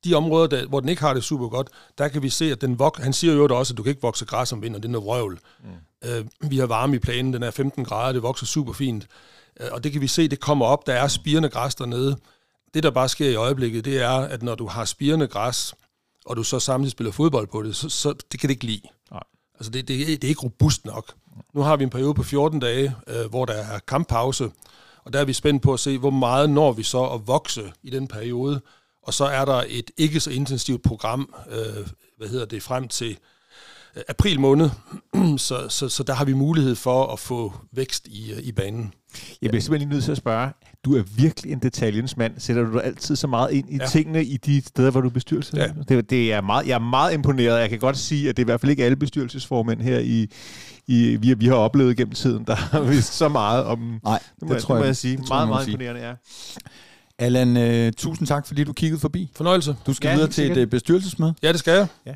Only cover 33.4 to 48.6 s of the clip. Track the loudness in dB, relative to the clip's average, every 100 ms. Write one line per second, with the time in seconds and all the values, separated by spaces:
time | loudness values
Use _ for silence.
33.4 | _ -20 -20 -20 -20 -18 -12 0 0 4
34.4 | 4 6 4 2 -14 -20 _ 2 2 2
35.4 | -2 -6 -6 -4 -4 -4 -4 0 2 2
36.4 | 2 4 2 2 2 2 2 -2 -6 -6
37.4 | -6 -10 -14 -8 -6 -6 -8 -16 -12 -12
38.4 | -8 -4 -4 -6 -8 -12 _ -20 -20 -6
39.4 | 0 0 0 0 0 -2 0 -2 0 -2
40.4 | -2 -6 _ _ 2 2 2 2 2 2
41.4 | -8 -2 -2 0 -2 0 -4 -2 -4 -4
42.4 | -2 0 2 0 -4 -6 -4 -2 0 0
43.4 | 2 0 -2 -4 0 2 2 0 0 -2
44.4 | 2 2 0 2 4 4 0 -2 -2 -4
45.4 | -2 -2 -2 -2 2 2 2 2 2 0
46.4 | 2 0 2 0 2 2 2 2 0 4
47.4 | 4 4 2 0 0 0 -2 -2 0 0
48.4 | 2 2